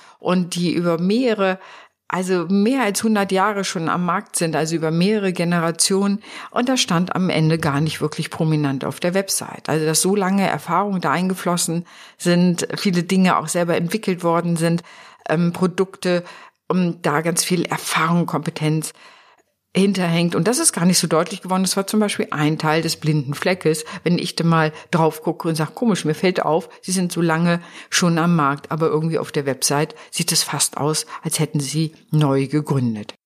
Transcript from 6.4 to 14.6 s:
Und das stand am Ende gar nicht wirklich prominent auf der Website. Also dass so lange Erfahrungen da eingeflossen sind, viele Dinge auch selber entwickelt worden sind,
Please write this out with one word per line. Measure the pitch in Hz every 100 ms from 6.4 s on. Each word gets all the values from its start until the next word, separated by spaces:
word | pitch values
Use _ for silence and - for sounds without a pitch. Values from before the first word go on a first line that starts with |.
| -
Und | - 247
das | 254
stand | - 170 180 -
am | 185
Ende | - 156 160
gar | 160 139
nicht | 156 -
wirklich | 151 - 156
prominent | - 160 156 143 135
auf | 143 -
der | 175
Website. | 190 196 - - - -
Also | 156 156
dass | 160
so | 185
lange | 202 185 196 190
Erfahrungen | - - 170 208 185
da | 170
eingeflossen | 147 185 185 180 175 - 165 - - - -
sind, | 175 175 180 170 - 185
viele | 208 175
Dinge | 175 190 185 -
auch | 156
selber | 180 170 160
entwickelt | 165 220 208 170
worden | 170 165 170
sind, | 165